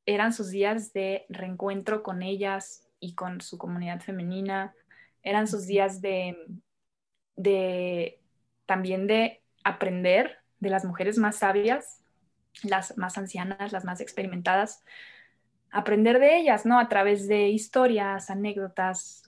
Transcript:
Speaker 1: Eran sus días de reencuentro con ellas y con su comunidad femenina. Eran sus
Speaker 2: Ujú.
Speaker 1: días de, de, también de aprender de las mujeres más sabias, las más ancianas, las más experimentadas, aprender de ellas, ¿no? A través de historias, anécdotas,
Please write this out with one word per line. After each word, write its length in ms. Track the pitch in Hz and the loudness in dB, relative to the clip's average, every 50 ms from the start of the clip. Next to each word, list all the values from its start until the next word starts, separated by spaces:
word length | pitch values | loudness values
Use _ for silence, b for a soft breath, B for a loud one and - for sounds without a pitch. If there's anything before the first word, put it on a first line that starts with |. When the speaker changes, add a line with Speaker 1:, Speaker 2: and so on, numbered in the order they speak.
| _ | _
Speaker 1:
Eran 260 | - 208 202 214 233 | 0 0 2 2 0
sus 180 | 226 - 208 185 | 0 -2 -6 -4
días 420 | 190 196 196 202 220 226 214 - | -2 0 0 0 0 -2 -6 -6
de 340 | - 196 190 190 196 190 - - | -6 -4 -4 -4 -4 -6 -8 -12
reencuentro 720 | 185 - 185 185 185 175 196 196 196 196 180 214 214 214 | -12 -12 -10 -10 -8 -6 -4 -4 -4 -4 -4 -4 -4 -4
con 200 | 214 202 185 180 | -4 -6 -8 -6
ellas 640 | 180 190 196 196 202 196 196 196 - - - - _ _ _ _ | -6 -6 -4 -4 -2 -4 -4 -4 -8 -12 -18 -20 _ _ _ _
y 160 | 180 175 175 | -16 -12 -10
con 260 | - 185 180 180 180 | -10 -8 -8 -10 -10
su 180 | - - 180 170 | -12 -8 -8 -6
comunidad 420 | 170 180 175 175 175 175 175 170 | -6 -4 -6 -6 -6 -6 -8 -8
femenina. 720 | - - 190 185 170 175 185 190 196 196 196 196 190 202 b b b b b b b b b _ | -8 -8 -8 -6 -6 -6 -4 -4 -4 -2 -2 -4 -4 -6 b b b b b b b b b _
Eran 240 | - 190 202 214 214 | -4 0 0 0 0
sus 140 | 214 190 202 | 0 -2 -4
Speaker 2:
Ujú. 80 | 185 185 | -2 0
Speaker 1:
días 320 | 202 196 196 190 190 190 | 2 2 2 2 0 -4
de, 360 | 190 196 190 185 180 180 175 170 165 170 175 - - _ _ _ _ _ _ _ _ _ _ _ _ _ _ | -4 -4 -2 -2 -4 -6 -8 -10 -14 -16 -18 -18 -20 _ _ _ _ _ _ _ _ _ _ _ _ _ _
de, 840 | - 185 202 196 190 185 185 180 180 180 180 180 175 170 - - _ _ _ _ _ _ _ _ _ _ | -2 0 2 2 2 2 0 -2 -2 -4 -2 -2 -4 -4 -4 -8 _ _ _ _ _ _ _ _ _ _
también 400 | - 190 185 185 185 185 190 196 | -2 -2 0 0 -2 -2 -2 0
de 360 | 202 214 220 226 226 - - _ _ _ _ - | 2 2 2 2 0 -2 -10 _ _ _ _ -2
aprender 720 | 202 190 - - 190 180 180 180 180 180 214 285 - - - _ _ _ _ | -2 0 0 -2 -2 -2 0 2 4 4 4 4 0 -4 -14 _ _ _ _
de 100 | 196 196 | -4 -2
las 140 | 190 190 190 | -2 -2 -2
mujeres 340 | 185 175 - 185 202 220 233 | -4 -4 -2 -2 0 2 2
más 180 | 220 208 208 | 2 0 0
sabias, 640 | - 214 196 196 208 208 226 254 294 - - - _ _ _ _ _ _ _ _ _ _ _ - - | 0 0 2 2 2 2 2 0 0 -4 -10 -18 _ _ _ _ _ _ _ _ _ _ _ -12 -10
las 340 | - 202 190 190 185 - - | -2 -2 0 -2 -2 -4 -6
más 220 | 214 185 185 - 202 | -6 -6 -6 -6 -8
ancianas, 540 | 196 185 - 180 180 190 196 196 202 208 | -8 -8 -8 -8 -6 -6 -6 -6 -6 -6
las 120 | 202 185 185 | -6 -6 -6
más 160 | 180 180 175 | -8 -8 -10
experimentadas, 840 | - - - - 190 185 180 180 175 180 185 196 208 214 - B B B B B B B B B B B B B B _ _ _ _ _ | -10 -10 -8 -8 -6 -6 -6 -4 0 2 2 2 2 0 -6 B B B B B B B B B B B B B B _ _ _ _ _
aprender 500 | - 202 202 208 208 208 220 233 240 254 | -4 -2 0 2 4 6 6 6 8 8
de 180 | 277 294 320 349 | 8 8 8 8
ellas, 260 | 330 285 220 208 - | 6 4 4 4 4
¿no? 140 | 233 247 247 | 4 6 6
A 100 | 233 233 | 4 4
través 400 | 214 202 196 208 208 202 196 196 | 4 4 4 4 2 2 2 2
de 200 | 208 208 208 202 | 2 4 4 4
historias, 840 | 214 214 - - - 262 254 247 226 208 196 196 196 196 - - | 2 0 -2 0 2 4 4 4 4 2 0 -2 -4 -6 -6 -8
anécdotas, 920 | 190 196 202 208 202 202 190 190 - - 185 185 185 180 - - - - _ | -6 -4 -4 -4 -4 -6 -8 -6 -4 -4 -2 -2 -4 -6 -10 -14 -18 -20 _